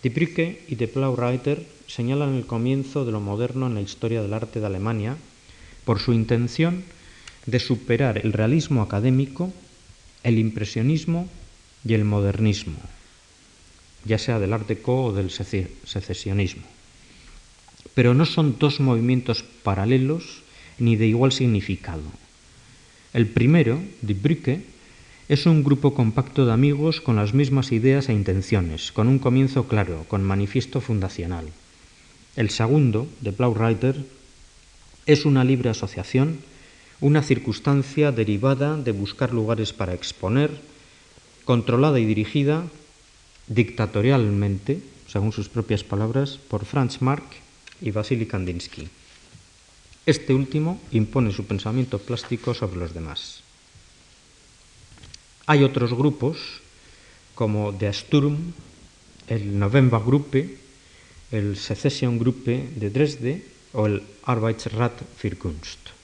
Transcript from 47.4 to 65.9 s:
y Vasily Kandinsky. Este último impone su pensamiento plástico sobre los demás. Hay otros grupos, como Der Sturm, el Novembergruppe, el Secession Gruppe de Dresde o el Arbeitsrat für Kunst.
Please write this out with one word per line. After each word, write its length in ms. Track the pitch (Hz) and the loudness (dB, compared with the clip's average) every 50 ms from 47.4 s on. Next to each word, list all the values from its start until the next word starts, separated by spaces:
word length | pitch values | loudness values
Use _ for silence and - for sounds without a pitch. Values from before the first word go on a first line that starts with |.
| - - _ - _ - - - | -20 -20 _ -20 _ -20 -18 -8
y 80 | 185 117 | -6 -4
Vasily 380 | 98 107 104 - 131 117 110 | -2 -4 -2 -2 -2 -2 -2
Kandinsky. 600 | - - 98 92 90 87 87 - - - - 73 82 - - - - - - - - - - - _ _ _ _ _ _ _ _ - - _ _ | -4 -4 -4 -4 -4 -6 -6 -8 -10 -14 -14 -16 -16 -16 -20 -20 -20 -20 -20 -20 -20 -20 -20 -20 _ _ _ _ _ _ _ _ -20 -20 _ _
Este 300 | - 147 - - - 131 | 0 0 0 2 0 2
último 440 | 131 139 131 - 151 151 165 185 - - - | 2 2 0 -2 -2 -2 -2 -4 -6 -10 -2
impone 400 | - 113 107 107 - 139 123 107 | 0 0 0 2 0 0 0 0
su 140 | 95 113 101 | 0 -4 -6
pensamiento 520 | - 107 98 - 110 110 131 127 127 - | -6 -6 -4 -4 -2 -2 -2 -2 -2 -4
plástico 560 | 101 - - 120 117 - - 123 113 - 127 120 | -8 -6 -6 -8 -8 -6 -8 -8 -6 -4 -6 -4
sobre 240 | - 113 98 90 | -4 -4 -6 -4
los 160 | 90 87 82 82 | -6 -8 -6 -8
demás. 480 | 85 80 78 - - - - - - - _ _ _ _ _ _ - - _ _ _ _ _ - _ _ _ _ _ _ _ _ _ _ _ _ - - - - - - - - - _ _ _ _ - | -10 -10 -10 -10 -12 -12 -14 -18 -20 -20 _ _ _ _ _ _ -20 -20 _ _ _ _ _ -20 _ _ _ _ _ _ _ _ _ _ _ _ -20 -20 -20 -20 -20 -20 -20 -20 -20 _ _ _ _ 0
Hay 160 | - 151 143 139 | 2 4 4 4
otros 300 | 131 - - 120 117 120 | 4 2 0 -2 -2 0
grupos, 460 | 117 135 151 143 - 120 139 160 - - - - - - - _ - - - - - - - - - _ _ - | 2 0 0 0 0 -4 -4 -4 -6 -12 -16 -16 -20 -20 -20 _ -20 -20 -20 -20 -20 -20 -20 -20 -20 _ _ -6
como 360 | - 113 107 107 104 104 104 | -4 -2 -2 0 0 -2 -4
Der 220 | 98 95 104 101 98 | -4 -2 -4 -2 -4
Sturm, 600 | - - - - 147 139 147 147 151 165 175 170 - - - - - - - _ _ _ - - - - | -4 -4 2 2 2 2 2 0 -2 -6 -8 -12 -14 -20 -20 -20 -20 -20 -20 _ _ _ -20 -20 -20 -8
el 320 | - 120 110 101 101 101 101 | -6 -4 -4 -2 -2 0 0
Novembergruppe, 960 | 101 98 113 139 131 127 117 110 104 120 131 143 143 - - 135 160 185 - - - - - _ _ - - - - - - - - - | 0 4 4 6 6 6 4 2 2 2 2 2 0 0 -2 -2 -2 -2 -10 -16 -20 -20 -20 _ _ -20 -20 -20 -20 -20 -20 -20 -14 -6
el 260 | - 110 101 104 101 | -4 -2 -2 -2 -4
Secession 600 | - - - 107 - - 143 135 - 131 123 120 | -6 -6 -8 -8 -2 -2 -2 -2 0 -2 0 0
Gruppe 500 | 113 117 127 120 - - 117 117 131 139 123 - | 2 0 0 -2 -2 -2 -2 -2 -2 -4 -8 -8
de 140 | 110 104 101 | -6 -6 -4
Dresde 560 | 104 131 151 147 139 127 117 123 147 185 - - - - - _ - | 0 0 0 0 0 -4 -4 -6 -6 -6 -10 -16 -20 -20 -20 _ -4
o 120 | 123 107 | 0 0
el 160 | 107 101 98 - - - - - | 0 0 -2 -4 -10 -20 -10 -4
Arbeitsrat 800 | - 123 113 107 113 110 - - 120 107 110 120 117 - - - - - - | -2 0 0 0 -2 -2 -2 -6 -6 -2 -2 -2 -2 -2 -6 -18 -18 -16 -6
für 160 | - 104 90 | -6 -6 -6
Kunst. 560 | - - 90 78 80 - - - - - - | -4 -8 -8 -8 -8 -12 -16 -18 -18 -20 -20